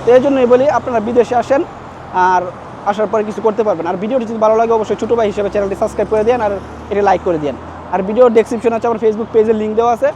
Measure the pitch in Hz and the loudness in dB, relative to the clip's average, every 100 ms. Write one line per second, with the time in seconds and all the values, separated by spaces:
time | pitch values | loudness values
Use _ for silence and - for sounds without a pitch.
0 | 220 254 269 269 247 247 277 240 233 240 | 6 4 6 2 4 4 4 0 0 -4
1 | 208 240 220 240 220 269 349 - - - | 0 2 2 0 0 0 -2 -8 -18 -18
2 | - 185 185 180 180 - - - - 208 | -8 0 2 2 0 -10 -16 -8 -4 -2
3 | 214 220 214 196 220 208 214 170 165 185 | 0 0 -2 -2 -2 0 0 0 -2 -4
4 | 214 262 226 226 214 220 233 226 208 208 | -2 -2 -2 0 2 2 2 0 0 -4
5 | 220 233 214 208 202 202 196 196 220 - | 0 0 0 -2 -2 -2 -4 -2 -4 -2
6 | 208 214 214 247 214 202 180 - - 202 | -2 0 2 0 0 -4 -10 -16 -6 0
7 | 202 185 - 165 147 120 - - - 180 | 2 2 0 -2 -2 -6 -12 -16 -6 -4
8 | 190 220 247 226 220 233 233 226 240 226 | -2 4 4 6 2 0 -2 -2 -2 0
9 | 226 214 226 233 220 220 214 214 233 226 | 0 0 0 2 2 2 0 0 0 2
10 | 277 | -2